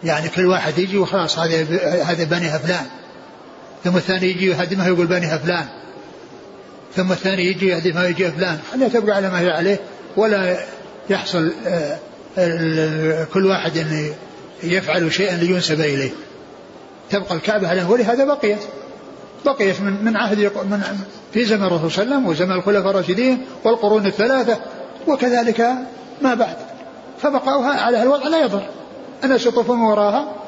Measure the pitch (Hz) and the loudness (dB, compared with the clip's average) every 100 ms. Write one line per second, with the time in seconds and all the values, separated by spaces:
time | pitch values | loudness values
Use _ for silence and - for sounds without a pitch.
0 | 165 151 160 - 180 175 151 151 190 196 | 0 0 0 2 4 4 2 0 0 2
1 | 180 190 165 - 165 165 156 170 180 180 | 2 2 0 0 0 0 0 0 2 0
2 | 156 170 165 175 170 156 147 180 147 - | 0 0 0 0 0 -2 -2 -2 -4 -12
3 | - - - - - - - - 180 180 | -20 -20 -20 -20 -20 -20 -20 -6 0 0
4 | - 185 185 180 190 165 175 190 180 175 | 0 0 0 2 0 0 0 0 2 2
5 | 175 180 170 156 151 175 143 - - - | 2 2 0 -2 -2 -2 -4 -12 -18 -18
6 | - - - - - - - - - - | -20 -20 -20 -20 -20 -20 -20 -20 -10 -2
7 | 185 180 190 190 180 190 190 175 170 165 | 0 0 0 0 0 2 0 2 0 0
8 | 180 165 185 151 180 156 - 262 254 233 | 0 2 0 0 -2 -2 -6 0 2 2
9 | 208 202 190 180 180 160 175 196 - - | 2 2 0 0 2 2 2 0 -2 -16
10 | - - 220 202 185 180 - - - - | -6 0 2 2 0 -2 -4 -14 -18 -18
11 | - 196 - 180 160 170 185 175 147 156 | -4 -4 0 0 0 -2 -2 -2 -2 -6
12 | - - - - 175 165 165 160 156 156 | -10 -20 -12 0 0 2 0 2 0 0
13 | 156 160 156 190 190 190 165 160 160 156 | 0 0 0 2 2 2 0 -2 -2 -2
14 | 151 147 - - - - 165 180 185 160 | -4 -8 -14 -18 -20 -10 -2 -2 0 0
15 | 165 151 196 175 175 185 170 156 156 139 | 0 0 0 2 2 2 2 0 0 0
16 | 135 - - - - - - - - - | -2 -6 -16 -18 -20 -20 -20 -20 -20 -20
17 | - 202 190 170 175 214 185 180 175 226 | -4 -4 -2 -4 0 0 2 0 4 4
18 | 220 240 269 285 214 208 - - - - | 4 2 2 2 2 0 -4 -14 -16 -18
19 | - - - - - 269 196 185 202 196 | -18 -20 -20 -4 -2 2 0 0 -2 0
20 | 220 220 220 208 202 202 196 202 190 202 | 0 0 0 2 2 0 -2 -2 -2 -6
21 | - - - 214 233 214 190 175 160 165 | -8 -14 -6 -2 2 2 2 2 0 0
22 | 220 277 233 156 185 180 180 202 185 196 | 0 2 2 2 2 0 2 2 4 2
23 | 180 190 254 254 - - 220 233 208 214 | 2 2 2 2 -2 -2 2 2 4 4
24 | 202 - 226 269 233 220 - - - - | 2 0 2 2 2 0 -4 -14 -16 -6
25 | - 277 247 240 233 226 233 254 254 - | 0 2 2 2 2 2 2 0 -6 -14
26 | - - 277 233 226 - - - - - | -18 -2 0 2 0 -2 -14 -16 -18 -18
27 | - - 285 269 - 277 254 285 214 240 | -18 -4 0 0 2 0 2 0 2 2
28 | 247 285 262 320 269 202 - - - - | 4 2 2 2 2 0 -4 -12 -16 -18
29 | - - 262 262 247 240 233 240 226 208 | -18 -4 2 4 4 2 2 2 4 4
30 | 208 220 294 - | 4 2 -2 -10